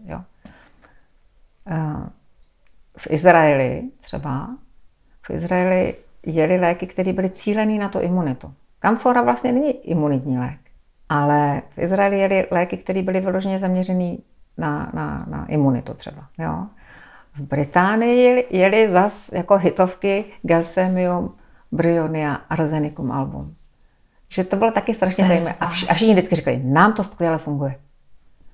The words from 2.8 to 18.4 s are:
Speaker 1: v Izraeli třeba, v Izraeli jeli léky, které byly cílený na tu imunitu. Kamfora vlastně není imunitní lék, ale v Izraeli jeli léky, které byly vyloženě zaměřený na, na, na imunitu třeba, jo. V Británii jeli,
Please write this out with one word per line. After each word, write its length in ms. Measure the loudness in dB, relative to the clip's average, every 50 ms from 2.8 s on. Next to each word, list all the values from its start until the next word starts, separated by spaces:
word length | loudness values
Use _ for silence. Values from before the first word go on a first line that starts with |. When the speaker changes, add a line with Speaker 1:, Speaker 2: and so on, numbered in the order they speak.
| -20 _ _
Speaker 1:
v 100 | -16 -6 -4
Izraeli 720 | -2 4 6 6 6 8 6 6 4 4 2 0 -2 -4 -8 -12 -14 _
třeba, 480 | -18 -12 -12 -10 -8 -6 -6 -6 -8 -10 -14 -16 -18 -20 _ -20 -20 -20 _ _ _ _ _ -20 -12
v 80 | -8
Izraeli 640 | -8 -6 -4 -2 0 0 2 2 2 2 0 -2 -4 -10 -16 -20 -20 -14 -10
jeli 340 | -6 -2 0 2 2 2 2
léky, 260 | 2 2 0 -2 -6
které 260 | -10 -6 -4 -2 -2 -2
byly 180 | -2 -2 -4
cílený 480 | -4 -4 -4 -2 0 0 0 0 0 -2
na 100 | -2 -4
tu 100 | -4 -2
imunitu. 540 | -2 0 0 0 0 -2 -4 -6 -8 -18 -20 _ _ _ _ _
Kamfora 440 | 0 0 0 2 2 2 2 2 2
vlastně 300 | 2 0 0 0 0 0
není 180 | 0 0 0
imunitní 680 | -2 -4 -4 -4 -2 0 0 0 0 -2 -2 -2 -4 -4
lék, 200 | -4 -6 -8 -12 _ _ -20 -20 _ _ _ _ _ -4
ale 540 | -2 0 2 2 2 2 2 2 0 -2 -6 -10 -8
v 20 | -6
Izraeli 400 | -4 -2 0 2 2 2 2 2
jeli 280 | 2 2 2 0 0 0
léky, 260 | 0 -2 -2 -2 -4
které 260 | -10 -6 -4 -4 -2 -2
byly 180 | -2 -2 -2
vyloženě 380 | -2 -2 -2 -2 -2 -2 -4 -2
zaměřený 600 | -2 -2 0 0 0 0 -2 -2 -2 -2 -6 -8 -14 _ _ _ -20 _ -10 -6
na, 320 | -4 -4 -4 -4 -6 -8 -8
na, 300 | -8 -6 -6 -6 -8 -8 -8
na 180 | -10 -10 -8 -4
imunitu 460 | -2 2 2 2 0 0 -4 -8 -14
třeba, 280 | -14 -14 -16 -16 -16 -20 -20 -12 -8
jo. 280 | -6 -6 -6 -6 -8 -10 -14 -20 -20 -20 -20 -20 -20 -20 -20 -20 -20 _ -16
V 60 | -14
Británii 840 | -10 -4 -2 -2 -2 0 0 2 2 2 2 2 2 2 4 6 6
jeli, 220 | 6 6 4